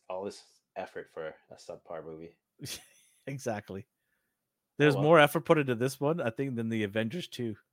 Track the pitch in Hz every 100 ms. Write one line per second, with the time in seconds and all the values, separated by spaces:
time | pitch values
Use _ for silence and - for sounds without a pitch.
0 | - 92 101 104 - _ _ - 92 90
1 | - - 80 - - - - 85 - 82
2 | 78 80 82 - _ - - - - _
3 | _ _ - 143 123 104 - 98 - _
4 | _ _ _ _ _ _ _ - 147 135
5 | 147 165 147 170 - 156 139 117 127 -
6 | 143 170 120 - 139 117 113 113 104 107
7 | 113 180 - - 120 104 _